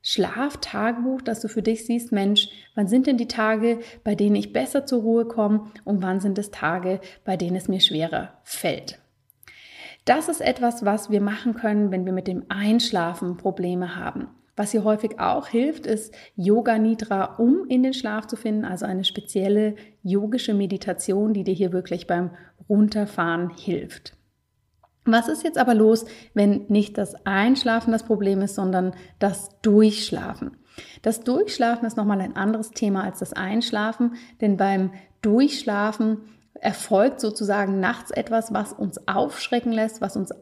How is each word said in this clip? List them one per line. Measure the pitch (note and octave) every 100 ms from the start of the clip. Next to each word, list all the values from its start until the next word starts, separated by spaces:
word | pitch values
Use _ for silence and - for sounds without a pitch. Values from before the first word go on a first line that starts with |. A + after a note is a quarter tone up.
Schlaftagebuch, | - - F#3 A3 C#4 - - G#3 A3 A#3+ B3 C4
dass | B3 A3
du | G#3+
für | A3
dich | G#3 A3+ -
siehst, | A#3 A#3
Mensch, | G3+ G3 G#3 - - -
wann | - F#3+
sind | B3 C4+
denn | B3
die | A#3+
Tage, | A#3 G#3+ A3 A#3 A#3 - -
bei | A3
denen | G#3 G#3 G3+
ich | G3+
besser | - C4+ C#4+ C#4
zur | B3
Ruhe | A3 A#3 A3+
komme | A#3 G#3 G#3+ G#3+ -
und | - G3+
wann | F#3 F#3+
sind | G3 G3
es | G#3
Tage, | - D3+ F3+ F3+ F#3+ - -
bei | - F#3+
denen | F3 F#3
es | E3
mir | F#3
schwerer | - D3+ D#3+ - F#3 _
fällt? | - - E3+ - - - _ _ _ _ - - - - - -
Das | - C4+ D#4
ist | E4
etwas, | - B3 A#3+ A#3+
was | G3+ G#3+ -
wir | G#3
machen | G3+ G#3 A#3+
können, | A3 A3 G#3 G#3
wenn | F#3 F#3
wir |
mit | F#3 F#3
dem | F#3 -
Einschlafen | G3 G#3 A#3 - F#3+ E3+ F3 F3+ F3
Probleme | G3 F#3 F3+ F3+ F3+ F3+
haben. | - - - - _ -
Was | G#3
hier | A3+
häufig | G#3 G#3+ G#3+ -
auch | F3+ - -
hilft, | A#3 C#4 D#4 -
ist | G#3+ - - -
Yoga | - F#3 A3 A#3 A3
Nidra, | A3 A3 A3 G3 F#3 -
um | A#3 E4+ C4+
in | B3+
den | C4
Schlaf | C4 A3 G#3+ -
zu | A3
finden, | A3 G#3+
also | - F3+ -
eine | F#3
spezielle | F#3+ - - G3 G3 G#3 G#3+ G#3 - _
yogische | F#3 G3 G#3 A#3+ A#3+
Meditation, | G3+ G3 G3 - F3+ - G3 G#3+
die | G3+
dir | F#3
hier | F#3 F#3+
wirklich | F3+ F3+ E3+ -
beim | F3 F3 - - _ -
Runterfahren | G#3 G#3 G#3 G#3 - E3+ E3+ F3
hilft. | - - E3+ - - - - _ _ _ _ _ _ _ _ -
Was | A3+ -
ist | D#4
jetzt | E4 D#4+
aber | B3
los, | A3 A3 A3+ A3 - -
wenn | G#3 G3+ G3+ -
nicht | G#3 G3+ -
das | F#3+ -
Einschlafen | G3 G3 A3 C4 A#3+ A3+ A#3
das | A3
Problem | A3+ G#3 G3 G3
ist, | G3 -
sondern | F#3 F#3 F#3 - - _
das | G3+ F3+ - _
Durchschlafen? | A3 G#3 G#3+ G#3 - - - - - - _ - - -
Das | A3 A#3
Durchschlafen | - C4+ G#4 - A#3 A#3 A#3
ist | A3
nochmal | G#3 G3
ein | F#3 -
anderes | G3+ A3 A3
Thema | - G#3 F#3+
als | F#3+ -
das | F#3
Einschlafen, | - F#3+ A3 A#3+ G#3 G#3+ A3+ A#3+ A#3+ - _
denn | G#3+ F#3+
beim | G3 G3 F#3+ - - _
Durchschlafen | A3 A3 C#4+ - - G3+ G#3+ G#3+ A3 G#3+ - - _
erfolgt | - - - - G3 B3 C4+
sozusagen | G#3+ G#3+ G#3 G3+ G3 G3
nachts | F#3 A#3+ -
etwas, | - A3 A3+ A3
was | G#3+ G#3
uns | - G3+ - -
aufschrecken | F#3+ D4 - - B3 A#3+
lässt, | A3 A3 A3
was | G3 -
uns | F#3 -